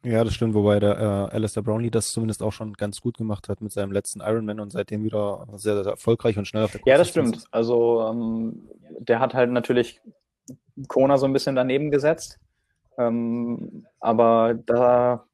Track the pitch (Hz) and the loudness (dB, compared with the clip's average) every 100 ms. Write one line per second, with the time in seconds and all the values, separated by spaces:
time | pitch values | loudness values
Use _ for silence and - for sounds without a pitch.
0 | 123 113 113 - 117 107 101 101 101 101 | 0 2 2 0 0 2 4 4 2 0
1 | 107 101 101 113 107 - 110 107 117 113 | 0 -2 -2 -4 -4 -4 -4 -2 0 -2
2 | - - 113 104 107 - 107 101 104 101 | -2 -4 -4 -4 -6 -6 -12 -8 -8 -6
3 | 120 - 110 107 - 101 107 104 98 98 | -8 -6 -6 -6 -6 -8 -6 -6 -2 -4
4 | - 104 107 113 107 104 101 101 101 104 | -4 -8 -2 -2 -2 -8 -8 -6 -4 -4
5 | 107 107 104 101 - 104 104 104 98 - | -2 -2 -2 -4 -10 -6 -2 -2 -2 -4
6 | - 117 120 101 98 107 110 - - 139 | 0 2 2 -2 -4 -2 -2 0 4 6
7 | 175 165 131 - - 117 117 120 117 117 | 4 2 0 -2 -6 -4 0 2 4 2
8 | 110 117 113 113 113 113 - - - - | 0 -4 -4 -4 -6 -8 -18 -20 -20 -16
9 | - 117 131 127 123 123 117 123 120 - | 0 2 2 2 2 2 2 2 0 -6
10 | - _ _ _ - - _ - 131 - | -20 _ _ _ -20 -20 _ -18 -4 2
11 | 135 139 135 135 - 131 127 139 151 143 | 4 4 2 0 0 0 0 0 0 0
12 | 147 160 - - _ _ _ _ _ - | 2 -2 -6 -20 _ _ _ _ _ -4
13 | 120 117 117 117 120 120 - - - _ | -2 0 -2 -4 -6 -8 -10 -16 -20 _
14 | 110 113 117 113 113 117 113 120 123 123 | -2 4 6 6 4 0 0 2 4 4
15 | 123 123 _ | 4 0 _